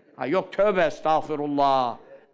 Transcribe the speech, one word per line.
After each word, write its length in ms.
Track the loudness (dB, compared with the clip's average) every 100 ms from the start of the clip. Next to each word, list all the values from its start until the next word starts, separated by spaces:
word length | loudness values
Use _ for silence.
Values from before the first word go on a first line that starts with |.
| _ -10
Ha 120 | -2
yok, 260 | -2 -2
tövbe 280 | 0 2 2
estağfurullah. 1160 | 0 0 0 0 0 -4 -2 0 2 2 0 -6 -16 -20 _